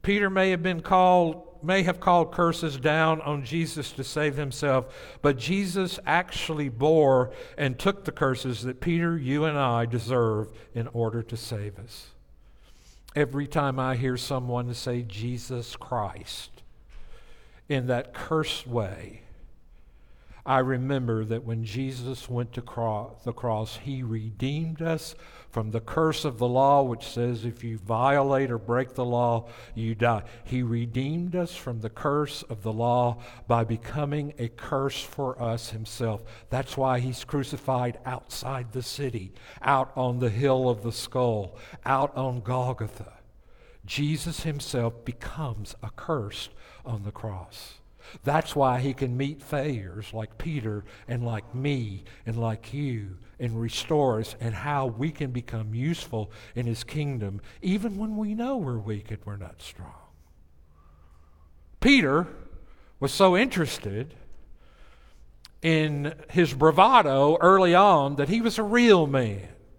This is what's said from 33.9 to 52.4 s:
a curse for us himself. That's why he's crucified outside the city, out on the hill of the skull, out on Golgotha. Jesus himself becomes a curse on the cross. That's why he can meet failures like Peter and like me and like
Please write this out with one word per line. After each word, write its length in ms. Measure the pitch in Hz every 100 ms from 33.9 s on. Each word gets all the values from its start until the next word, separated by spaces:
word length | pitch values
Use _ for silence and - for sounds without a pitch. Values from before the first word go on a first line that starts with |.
| 151 143 147 143 147
a 120 | 117
curse 520 | - - 139 139 131
for 400 | - - 135 127
us 300 | 120 113 -
himself. 520 | 113 110 - 117 104 - - -
That's 260 | 123 135 -
why 220 | 131 127
he's 240 | 127 123
crucified 800 | - 147 135 131 - 127 123 120
outside 680 | - 120 - - 131 135 120
the 100 | 127
city, 520 | 123 - 139 117 92 - - -
out 320 | - 139 131
on 240 | - 127 123
the 120 | 123
hill 380 | 107 135 131 127
of 140 | 113
the 80 | 113
skull, 640 | 110 - 131 123 110 98 - - -
out 320 | - 135 139 131
on 240 | 131 127
Golgotha. 720 | 107 127 123 123 107 - - - - - - - - - -
Jesus 540 | - 147 156 170 160
himself 640 | 160 143 - 123 117 117
becomes 720 | - 123 - - 151 107 101 -
a 60 | 107
curse 580 | - - 156 104 - - - - -
on 200 | - 110
the 80 | 101
cross. 600 | - 113 92 87 - - - - - - -
That's 300 | - 151 -
why 260 | - 131 123
he 140 | 135
can 220 | 123 131 123
meet 240 | 139 151
failures 720 | - 147 143 123 95 92 104
like 240 | 110 107 -
Peter 480 | 165 151 110 104 101 - -
and 160 | 120
like 300 | 120 113 -
me 500 | 123 143 139 113 92 - - -
and 100 |
like 380 | 113